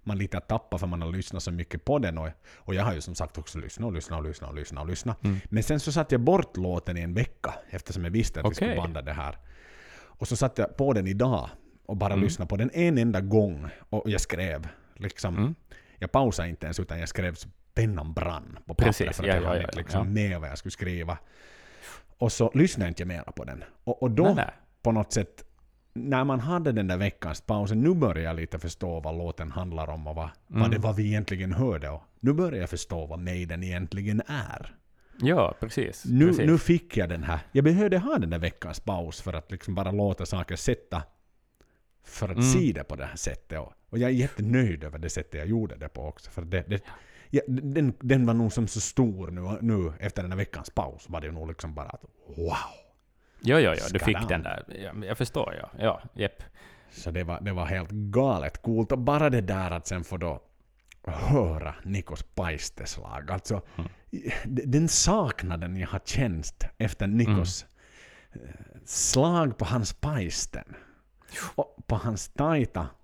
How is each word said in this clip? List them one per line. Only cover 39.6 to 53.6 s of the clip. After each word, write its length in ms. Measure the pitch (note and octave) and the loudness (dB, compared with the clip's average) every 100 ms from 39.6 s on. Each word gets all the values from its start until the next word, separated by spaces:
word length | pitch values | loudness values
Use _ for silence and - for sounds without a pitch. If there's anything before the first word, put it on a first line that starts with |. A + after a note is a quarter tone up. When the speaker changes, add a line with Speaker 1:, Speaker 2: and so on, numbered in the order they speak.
| - F#2+ | -4 -2
Speaker 1:
bara 160 | F#2+ | 0
låta 340 | G2+ G2+ F#2 F2+ | 2 2 0 -2
saker 300 | F#2+ F2 F2 | -4 -4 -2
sätta, 480 | - A#2+ - E2+ - _ _ _ _ _ _ _ _ _ | 0 -2 -4 -8 -8 _ _ _ _ _ _ _ _ _
för 220 | - - G2+ | -18 -8 -4
att 80 | F#2+ | 2
Speaker 2:
Mm. 60 | B2+ | 4
Speaker 1:
se 220 | B2+ C#3+ D#2+ | 6 4 0
det 80 | |
på 120 | C#2 C#2+ | -8 -8
det 100 | C2+ | -8
här 100 | - | -6
sättet. 440 | - C2+ - D#2+ | -8 -8 -10 -10
Och, 140 | B1 - _ | -10 -16 _
och 80 | A2+ | 0
jag 120 | B2 | 2
är 40 | B2+ | 2
jättenöjd 680 | C3 - G#2+ B2+ A2+ D#2+ | 0 0 2 4 4 0
över 160 | D2+ D2+ | -6 -6
det 100 | E2 | -6
sättet 240 | - - D2+ | -6 -8 -6
jag 80 | E2 | -2
gjorde 280 | A2+ G#2 - | -2 -2 -8
det 140 | D#2 | -12
på 120 | - D2 | -10 -12
också. 240 | - - | -12 -12
För 100 | - | -12
det, 220 | E2+ F#2 E2+ | -4 -4 -2
det, 140 | G2+ - | -6 -6
Speaker 2:
Ja. 60 | - - - - | -20 -20 -20 0
Speaker 1:
ja, 120 | C#3 - | 0 2
den, 460 | B2+ C#3+ D3 C#3 - | -2 0 2 2 0
den 260 | B2 C3 A#2+ | 2 4 6
var 80 | |
nog 200 | A#2 A2+ | 4 2
som 140 | B2 A2 | 2 -2
så 120 | A2 | -2
stor 460 | - - A#2+ F#2+ E2 | -2 2 2 0 -8
nu, 260 | F2+ F2+ G#2+ | -8 -6 -2
nu 320 | A2+ G#2 E2+ D2+ | 2 2 0 -4
efter 220 | G2+ G2 | -6 -4
den 100 | F2+ | -4
här 60 | F#2 | -4
veckans 320 | G2+ D2 - | -4 -6 -6
paus 360 | - C#2+ C#2 - | -4 -4 -8 -10
var 120 | E2+ | -8
det 100 | D2+ | -8
nog 160 | D#2+ D#2+ | -8 -10
liksom 260 | D#2+ E2 D#2 | -8 -10 -10
bara 120 | C#2+ | -12
att 140 | - - _ - - | -14 -18 _ -16 -4
wow! 180 | E2+ - - - _ _ _ _ _ - | -2 -2 -6 -14 _ _ _ _ _ -4
Speaker 2:
Ja, 160 | A2+ | 4
ja, 160 | D#3 | 6